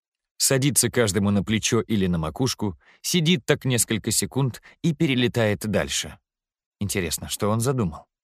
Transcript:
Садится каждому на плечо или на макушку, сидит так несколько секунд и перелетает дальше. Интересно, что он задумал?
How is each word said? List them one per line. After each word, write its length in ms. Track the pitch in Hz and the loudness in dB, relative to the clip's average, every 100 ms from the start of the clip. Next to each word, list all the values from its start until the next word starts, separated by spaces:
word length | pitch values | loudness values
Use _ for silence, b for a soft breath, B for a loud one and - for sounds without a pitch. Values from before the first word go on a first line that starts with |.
| _ _ _ - | _ _ _ -4
Садится 520 | - 135 139 110 117 | 0 2 2 2 2
каждому 420 | - 110 98 101 | 2 2 2 2
на 120 | 101 | 2
плечо 380 | 92 110 - 117 | 0 -2 0 0
или 260 | - 107 92 | 0 0 0
на 100 | 85 | 0
макушку, 640 | 78 - 131 - 104 - b b | -2 -2 -4 -2 -6 -8 b b
сидит 440 | - 180 160 175 - | -2 0 2 2 2
так 200 | 147 135 | 0 2
несколько 460 | 120 - 110 - | 0 0 -2 -2
секунд 500 | - 98 131 135 - B B | -2 -2 -2 -2 -4 B B
и 120 | 165 | -2
перелетает 640 | 147 165 127 120 123 110 104 | 0 2 2 2 2 2 0
дальше. 580 | 107 95 67 - - - _ _ _ _ _ _ | 0 0 0 -4 -6 -12 _ _ _ _ _ _
Интересно, 480 | 101 104 82 - 90 | -4 -2 -2 -4 -8
что 220 | - 104 | -2 0
он 100 | 113 | 0
задумал? 460 | 117 131 92 - - _ | 0 0 -2 -4 -16 _